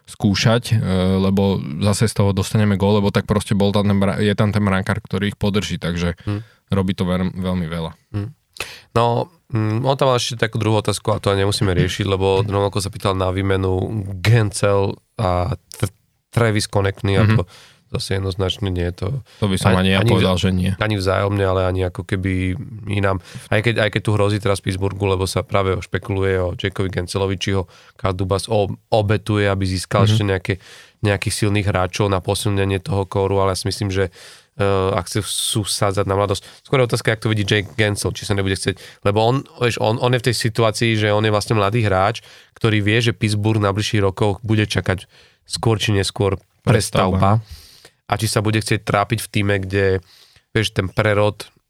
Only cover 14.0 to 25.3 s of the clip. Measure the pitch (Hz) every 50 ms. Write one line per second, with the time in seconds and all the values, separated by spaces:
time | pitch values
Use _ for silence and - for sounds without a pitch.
14 | 95 98 98 90 87 107 117 117 107 101 - - - 101 101 98 98 101 - -
15 | _ _ _ - 113 90 90 90 90 87 90 - _ _ - - - - - _
16 | _ _ _ _ _ _ - 117 117 110 104 104 98 - - 104 98 95 98 -
17 | - 98 98 95 110 104 110 - 87 - - - - - - _ _ _ - -
18 | - - 101 98 95 95 92 98 95 92 - - 101 95 90 90 87 87 90 -
19 | 92 98 135 131 - - - - 107 101 95 92 - 98 92 92 95 95 95 95
20 | 104 117 101 92 92 92 92 87 90 92 92 90 90 95 92 - 110 107 107 98
21 | 92 95 92 98 101 101 101 101 98 95 92 95 92 92 92 92 92 90 - -
22 | 87 - 104 95 92 95 92 92 92 92 90 - - - 113 107 - 104 101 101
23 | 98 98 95 95 - - - - - - 104 107 107 120 110 110 110 107 - 101
24 | - 113 104 101 101 104 104 104 - 101 98 95 - 104 95 92 98 98 98 98
25 | 101 98 95 92 95 92